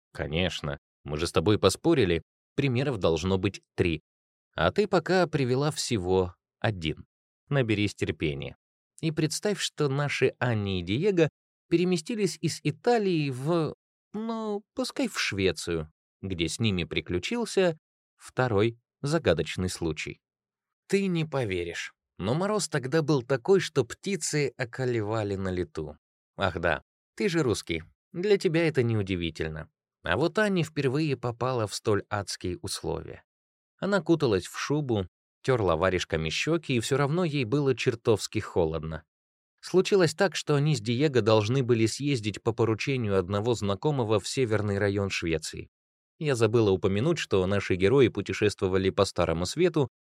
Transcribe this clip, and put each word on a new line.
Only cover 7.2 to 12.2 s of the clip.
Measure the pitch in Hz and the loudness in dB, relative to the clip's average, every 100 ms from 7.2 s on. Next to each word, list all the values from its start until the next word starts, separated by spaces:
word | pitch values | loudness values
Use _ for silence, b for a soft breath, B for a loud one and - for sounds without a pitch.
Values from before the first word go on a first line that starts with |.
| _ _ _ | _ _ _
Наберись | 143 113 104 104 | 0 2 2 0
терпения. | - 90 78 80 69 65 - _ _ _ _ | -2 -6 -2 -4 -4 -10 -14 _ _ _ _
И | 160 | -4
представь, | 160 156 - 208 202 | 0 -2 -2 -2 -2
что | - - 147 | -4 -2 -2
наши | 139 143 - 127 - | 0 -2 0 0 0
Анни | 127 110 101 92 | -2 0 0 -2
и | |
Диего | 87 113 202 180 156 - _ _ _ | -2 0 0 2 2 0 _ _ _
переместились | 165 180 180 - 226 | 0 2 0 -2 -2